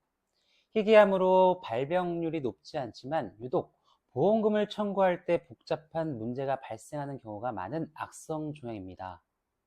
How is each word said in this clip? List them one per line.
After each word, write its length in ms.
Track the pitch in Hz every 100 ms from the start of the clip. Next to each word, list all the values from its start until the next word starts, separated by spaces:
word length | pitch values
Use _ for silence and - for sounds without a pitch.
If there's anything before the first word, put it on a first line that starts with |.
| _ _ _ _ _ _ _
희귀암으로 880 | 220 202 214 196 190 185 185 185 180
발병률이 800 | - 117 139 180 175 170 165 156
높지 360 | 123 - - 156
않지만 580 | 120 - 131 156 104 101
유독 360 | 127 170 - _ _ _ _
보험금을 560 | 123 185 220 214 214 208
청구할 560 | - 208 190 190 170
때 220 | - 170 -
복잡한 720 | - - 156 - 160 160 117
문제가 420 | 113 123 135 131
발생하는 580 | - 113 - 147 143 135
경우가 300 | 110 104 123
많은 400 | 101 92 160 156
악성 600 | - 107 - - 156 151
종양입니다. 680 | 147 117 107 92 90 92 90 _ _ _ _